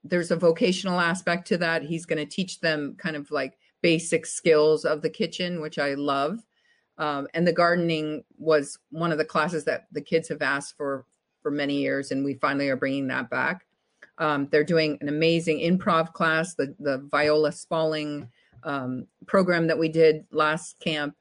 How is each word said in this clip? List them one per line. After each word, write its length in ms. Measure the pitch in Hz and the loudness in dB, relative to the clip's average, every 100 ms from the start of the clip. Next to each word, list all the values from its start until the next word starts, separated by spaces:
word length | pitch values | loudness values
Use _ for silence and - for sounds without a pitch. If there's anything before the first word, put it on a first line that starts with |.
there's 260 | 151 180 165 | -2 -2 0
a 60 | 170 | 2
vocational 640 | 175 165 208 185 190 180 | 4 4 2 2 0 0
aspect 480 | 170 180 - 170 180 | 0 0 -2 -4 -2
to 100 | 180 | -2
that. 240 | 170 165 | 0 -2
He's 240 | 147 160 170 | -2 -8 -4
gonna 180 | 156 | -4
teach 360 | 147 - 185 - | -4 -4 -6 -2
them 340 | 170 151 143 - | -2 -2 -4 -8
kind 180 | 170 151 | -8 -8
of 160 | 143 | -8
like 260 | 147 135 _ _ _ | -6 -6 _ _ _
basic 420 | 175 165 - 160 | 2 2 2 -4
skills 600 | - - 175 156 151 151 | -2 -2 4 6 6 4
of 180 | 151 151 | 0 -2
the 80 | 156 | -4
kitchen, 500 | - 190 - 180 175 | -4 -6 -4 -6 -6
which 160 | 156 160 | -8 -4
I 180 | 143 | -4
love. 440 | 139 143 139 143 226 _ _ _ _ _ - | -2 -2 0 -2 -4 _ _ _ _ _ -6
Um, 280 | 151 143 139 | -4 -4 -6
and 100 | 165 | 0
the 80 | 175 | 2
gardening 720 | 170 170 175 170 160 151 151 - _ | 4 4 4 2 -2 -2 -6 -10 _
was 400 | 156 156 143 - _ | 2 2 2 -12 _
one 200 | 165 170 | -4 -2
of 80 | 156 | 0
the 60 | |
classes 400 | 156 170 151 165 | 0 0 0 -2
that 240 | 147 139 _ | -2 -4 _
the 100 | 147 | -10
kids 280 | 143 165 160 | -2 -2 -2
have 140 | 151 | -4
asked 340 | 139 139 139 - | -2 -2 -6 -8
for, 280 | 143 135 - _ _ _ | -6 -6 -10 _ _ _
for 80 | 151 | -4
many 300 | 143 143 143 | -2 -2 0
years, 320 | 135 139 139 | 0 -2 -4
and 120 | 135 | -2
we 100 | 139 | -2
finally 340 | 135 147 139 139 | -2 -2 0 0
are 80 | 131 | 0
bringing 320 | 135 139 131 | -2 -2 -2
that 200 | 131 120 | -4 -4
back. 380 | 127 131 185 _ _ _ _ - - | -2 -2 -4 _ _ _ _ -20 -4
Um, 300 | 156 147 139 | -2 -2 2
they're 120 | 151 | 2
doing 360 | 151 165 156 147 | 4 2 2 -2
an 80 | 143 | -4
amazing 500 | 151 165 165 170 151 | 0 2 2 0 0
improv 540 | 170 185 202 165 165 | 2 0 2 2 0
class, 420 | - 165 160 165 | 0 0 2 0
the, 220 | - 139 - | -4 -6 -4
the 200 | 143 131 143 | -4 -4 -2
Viola 400 | 147 151 151 147 | 0 4 4 2
Spalling, 760 | 143 - 165 160 156 151 147 120 _ _ - | -2 -4 -2 0 -2 -4 -8 -12 _ _ -14
um, 440 | - 143 127 127 - _ - | -8 -6 -6 -8 -10 _ 0
program 400 | 196 180 175 165 | 2 4 2 2
that 100 | 160 | 2
we 100 | 165 | 2
did 380 | 160 160 156 - | 6 6 6 -2
last 480 | 151 156 160 - - | 0 0 0 -6 -8
camp. 360 | 175 156 143 - | -4 -4 -4 -8